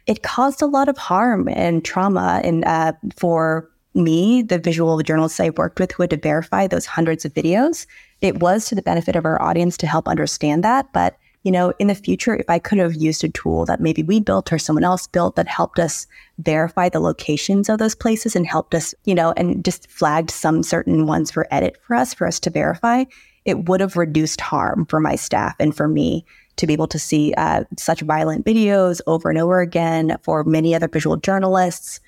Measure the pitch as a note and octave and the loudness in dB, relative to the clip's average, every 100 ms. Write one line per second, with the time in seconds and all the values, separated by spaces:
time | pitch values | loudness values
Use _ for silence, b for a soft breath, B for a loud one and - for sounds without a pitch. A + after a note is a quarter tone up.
0 | - A3 - - C4+ C4+ D4 C#4 C#4 C4+ | -4 -4 -4 0 0 0 0 2 2 -2
1 | - F#3 B3 G3+ - - F3 E3 - F#3 | -2 2 2 2 0 0 0 0 -2 0
2 | G3 F3+ F3+ F3 F3 E3 E3+ E3 D#3+ - | 2 2 2 0 0 0 0 0 0 -2
3 | - - F3 E3 D#3+ D#3+ D#3+ _ _ F#3 | -10 -2 0 2 2 -2 -6 _ _ 0
4 | E3 E3 G3+ B3 A3+ F3 E3+ E3 E3 D#3+ | 2 4 4 2 2 0 0 0 2 2
5 | D#3 D#3 D#3+ - E3+ D#3 E3 - F#3 - | 2 0 0 0 -2 0 -4 -2 -4 -2
6 | F3 D#3 D#3+ D3+ - G3 F#3+ F3 - - | -2 0 0 -2 0 0 0 -2 -4 -2
7 | E3 D#3+ D3 D3+ E3 G3 D4 D#4+ - B | 0 -2 -4 -2 0 2 2 -2 -8 B
8 | B B F#3+ - F3 G#3+ - G3 F3 E3+ | B B -2 2 2 2 0 -4 0 0
9 | F3 E3+ E3 D#3+ E3 E3+ F3 - D#3 E3 | 0 0 0 0 0 2 0 0 -2 -2
10 | - D#3+ D3+ - D3+ D#3 G#3+ C4 C4+ F3+ | 0 -2 -2 -2 0 2 2 0 0 0
11 | - - _ _ F#3+ F3+ F3+ - G3+ G3 | -2 -2 _ _ 0 2 2 0 0 0
12 | - F#3+ - A3 - F3 - G3+ E3+ D#3 | -2 0 0 -2 0 0 2 2 2 2
13 | D#3 D#3 D#3+ - D#3+ D#3+ E3+ F3 D#3+ D#3+ | 0 0 -4 -4 -2 0 0 0 0 0
14 | D#3 A3 G#3 F#3+ - D#3+ - D#3 F3 F#3 | 2 2 2 0 0 -4 0 0 2 0
15 | - F3+ F3 - - - F3 - E3 - | -2 -2 0 0 -4 -2 -2 0 -2 -4
16 | - B B - D#3+ D#3 E3 - F3+ D#3 | -12 B B -6 -2 0 0 0 0 0
17 | E3 - - D3+ - G3 G3+ A3 A3 - | -2 -2 -4 -4 0 0 2 0 0 0
18 | A3+ A3 A3+ F3+ E3 D#3+ - E3 - - | -2 0 0 -2 0 -2 -2 -2 -4 -6
19 | - F3 E3 - F3 F3+ F3 - - - | 0 2 2 2 0 0 -2 -4 -10 -2
20 | D#3 D#3 D#3+ - D#3+ D#3+ - E3+ - D#3+ | 0 0 -2 -2 0 0 0 -2 0 2
21 | D#3 D#3+ D#3 D#3+ - C#3+ F3+ - - A#3+ | 2 0 -2 -4 -2 0 -2 -4 -4 -2
22 | B3+ - E3+ - F3 D3+ D3+ E3+ A#3 B3 | -2 -2 -4 -2 -4 -2 -2 0 0 0
23 | C4 b b b - - E3+ F#3 G3 F3 | -2 b b b -4 -2 0 2 2 0
24 | E3 D#3 D#3 - - D3 - - D#3 D#3 | 0 2 0 -4 -4 -2 0 0 0 0
25 | D3 - - - - - D3+ D3 D3+ D#3 | 0 -2 -2 -2 -2 0 -2 0 0 0
26 | E3 E3 - b b - D#3+ D3+ D#3+ D#3 | 0 -2 -6 b b -4 -2 0 0 -4
27 | - D3+ D3 - D#3+ E3 - - - E3 | -2 0 2 0 0 0 -2 -8 -4 -2
28 | D#3 D#3 D#3+ D#3 G#3 A3+ G#3 G3 F3+ E3+ | 0 0 0 0 2 2 4 4 2 0
29 | - E3 E3 D#3+ E3+ F#3 F3 E3+ E3 E3 | 0 0 2 0 2 2 2 0 0 0
30 | D#3+ - - D#3+ D#3+ D#3+ E3 E3 E3 D#3+ | 0 -2 -2 -2 2 2 2 2 0 -2
31 | D3+ E3 - F#3+ F#3+ F#3 F3+ - - - | -2 -2 0 0 2 2 0 -2 -14 -18